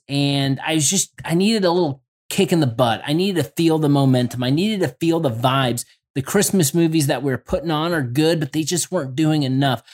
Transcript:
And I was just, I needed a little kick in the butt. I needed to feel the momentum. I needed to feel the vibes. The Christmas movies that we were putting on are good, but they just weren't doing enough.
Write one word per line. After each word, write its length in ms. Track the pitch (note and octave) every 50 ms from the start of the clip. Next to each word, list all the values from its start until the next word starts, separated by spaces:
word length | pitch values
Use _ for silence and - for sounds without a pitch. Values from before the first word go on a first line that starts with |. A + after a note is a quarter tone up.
| _
And 520 | - C#3 C#3+ C#3+ C#3 C#3 C#3 C#3 C3+ C3+ - -
I 120 | D#3 D#3+
was 120 | D#3 C#3
just, 260 | - G3 F#3 - - _ - -
I 80 | - E3
needed 320 | F3+ G3 A3 A3+ G#3+ F#3
a 60 | F3
little 320 | E3+ F3+ F3 C#3+ C3 - _ _ _ _ _ -
kick 240 | - G3 F#3+ - F#3
in 60 | E3
the 80 | D3
butt. 340 | B2 A2+ B2 B2+ A#2 A2 G2+ -
I 60 | C#3+ D3+
needed 300 | E3+ F#3+ G3+ F#3 D#3+ C#3
to 80 | - -
feel 260 | - E3 D#3+ D#3+ D#3
the 100 | D3+ C#3+
momentum. 540 | C#3+ C#3 C#3 C3+ B2+ B2 B2 A#2+ - B2+ B2
I 80 | B2+
needed 300 | C#3+ D#3+ G3 A3 A3 F#3+
to 140 | E3+ C#3 - -
feel 200 | E3+ E3 E3 E3
the 120 | D#3 C3
vibes. 520 | A2+ A#2 B2 B2+ C3 C3+ C3 A#2+ A#2 A#2+ - - _ _ _ _ -
The 80 | C#3
Christmas 540 | C3 - - G#3 F#3+ - G#3 F#3+ D3+ - -
movies 320 | E3+ E3+ D#3+ D#3+ D#3+ C#3
that 160 | C#3+ C#3+ A#2+ C#3+
we 80 | C#3
were 60 | B2+ A#2+
putting 320 | - - F#3 F#3 E3 E3+
on 200 | D#3 D3+ D#3+ -
are 120 | E3+ D#3 C3
good, 360 | A#2+ A#2+ D3+ D#3 D#3+ F3 D#3+
but 120 | - -
they 100 | - D#3
just 300 | D#3 C3+ F3 E3 - -
weren't 240 | D#3 C#3 C#3 C3 B2+
doing 260 | D3+ D#3 D#3 D#3 D3+
enough. 400 | C#3 B2+ C3 C3+ C#3 C#3 B2 - - -